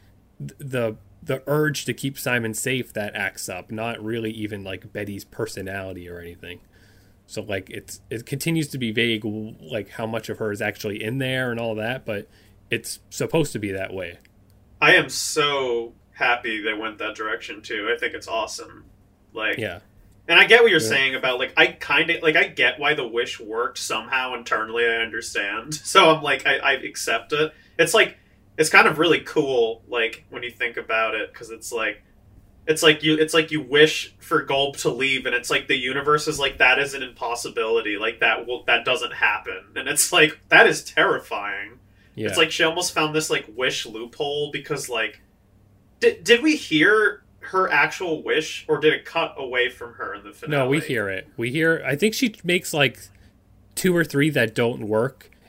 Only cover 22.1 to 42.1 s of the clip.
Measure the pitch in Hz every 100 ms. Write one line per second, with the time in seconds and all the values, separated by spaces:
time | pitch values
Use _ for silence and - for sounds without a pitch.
22.1 | 160 160 160 175 151 123 135 143 151 120
23.1 | 117 - - 107 110 123 - - 113 110
24.1 | 131 127 120 117 113 110 113 117 117 113
25.1 | 113 - 110 101 107 139 151 - 190 165
26.1 | 151 147 131 147 135 139 135 - - -
27.1 | 117 - 151 156 - - - 160 220 -
28.1 | - _ _ _ - 156 196 226 151 170
29.1 | 143 - 156 135 127 113 113 - 120 113
30.1 | - - 127 120 - 120 117 110 113 110
31.1 | 107 98 - 113 113 - 117 107 104 _
32.1 | _ _ - - _ - 156 160 151 156
33.1 | 156 156 165 156 151 123 143 156 - -
34.1 | - - 135 - 139 143 139 160 120 135
35.1 | 131 127 120 117 139 139 127 127 135 139
36.1 | 151 156 143 139 - 131 127 139 135 127
37.1 | - 123 240 131 117 110 113 107 101 110
38.1 | 117 117 113 120 123 - 120 131 120 120
39.1 | - 113 104 120 92 - - 131 147 -
40.1 | 175 156 - - 165 220 151 - - 180
41.1 | 160 - 107 101 98 104 123 _ _ _